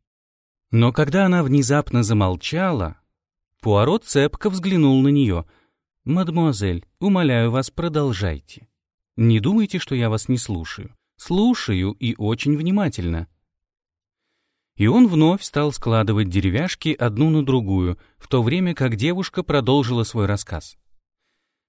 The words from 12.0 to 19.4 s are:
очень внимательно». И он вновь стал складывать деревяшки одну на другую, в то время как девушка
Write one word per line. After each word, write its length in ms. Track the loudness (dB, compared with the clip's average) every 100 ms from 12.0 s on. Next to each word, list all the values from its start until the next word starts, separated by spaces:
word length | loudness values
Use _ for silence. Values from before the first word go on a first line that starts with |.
| -6 -4
очень 400 | -4 -4 -2 -2
внимательно». 720 | 0 -2 -2 -4 -4 -6 -8 _ _ _ _ _ _ _ _ _ _ _ _ _ _
И 140 | -2 2
он 180 | 6 4
вновь 380 | 6 4 2
стал 260 | -4 -2 -2
складывать 580 | -2 0 0 2 0 0
деревяшки 600 | 0 0 0 -4 -4 -4
одну 420 | -2 -2 0 2
на 160 | 2 0
другую, 500 | 0 0 0 -2 -4 _ _
в 80 | -4
то 160 | 0
время 320 | 0 0 -2
как 220 | -2 -2 -2
девушка 480 | -2 -2 -6 -6